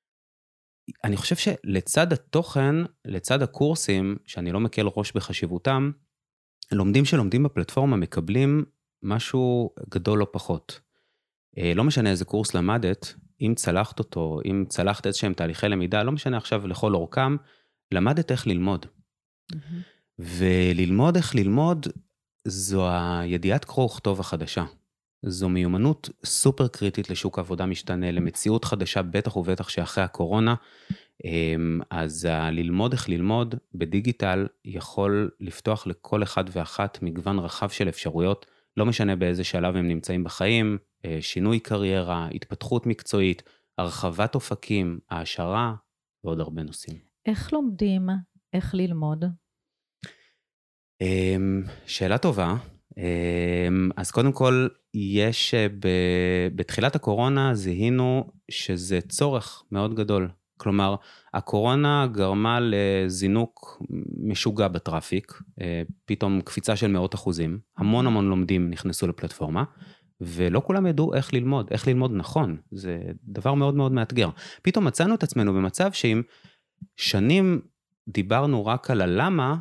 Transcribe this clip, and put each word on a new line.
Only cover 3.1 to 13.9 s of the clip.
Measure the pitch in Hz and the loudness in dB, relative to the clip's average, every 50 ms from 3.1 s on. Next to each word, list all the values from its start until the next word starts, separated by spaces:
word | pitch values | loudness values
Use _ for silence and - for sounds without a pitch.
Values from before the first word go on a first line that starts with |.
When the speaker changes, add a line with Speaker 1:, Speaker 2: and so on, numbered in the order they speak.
| 98 92 - - 127 139 135 | -6 -6 0 0 2 2 2
Speaker 1:
הקורסים, | 117 - - 143 151 165 - - - 98 95 95 98 101 101 - | 0 0 0 2 2 2 0 0 0 2 2 2 0 -2 -4 -8
שאני | - - - 87 87 87 | -10 -8 -6 -4 -2 0
לא | 101 | 0
מקל | 113 113 - - 107 101 - | 0 0 0 0 0 0 0
ראש | 107 104 - - | -2 -4 -4 -4
בחשיבותם, | 101 - - - - - 82 90 87 - 135 135 131 139 143 143 - _ _ _ _ _ _ _ _ _ _ _ _ - - - | -4 -4 -4 -4 -4 -4 -4 -4 -2 0 0 2 2 0 0 -2 -6 _ _ _ _ _ _ _ _ _ _ _ _ -8 -2 0
לומדים | 101 95 98 101 131 143 | 2 4 4 6 4 4
שלומדים | 135 - 147 113 95 104 120 143 | 6 4 4 4 4 4 2 2
בפלטפורמה | 143 - - 85 - - 135 135 139 127 | 2 0 -2 -4 -2 0 0 2 2 2
מקבלים | 98 87 - - 85 82 80 101 127 139 139 147 151 147 - _ _ _ _ _ _ - | 2 0 0 -2 -4 -2 0 2 2 4 4 4 2 0 -2 _ _ _ _ _ _ -4
משהו | 101 104 113 - - - 131 127 123 123 120 117 104 - - - - | -2 -2 -2 -2 -2 0 0 2 2 2 2 0 -2 -4 -10 -14 -6
גדול | - 95 87 104 107 107 | -4 -2 0 2 4 4
לא | 101 - - | 2 0 -2
פחות. | 95 - - 90 80 - - - - - _ _ _ _ _ _ _ _ _ _ _ _ _ _ - | -4 -4 -4 -4 -4 -6 -10 -18 -20 -20 _ _ _ _ _ _ _ _ _ _ _ _ _ _ -2
אה, | 90 87 85 | 0 2 2
לא | 95 117 | 4 2
משנה | 151 143 131 110 104 | 2 2 2 2 2
איזה | 95 85 92 | 2 0 0
קורס | - - 107 107 - - | -2 -2 -2 -2 0 0
למדת, | 90 85 92 110 120 113 90 101 - - - - - - - _ _ | 0 2 2 2 2 0 0 -2 -2 -6 -12 -16 -18 -20 -20 _ _
אם | 113 110 117 | 0 0 0
צלחת | - - 95 87 92 110 - | 0 0 2 2 2 0 0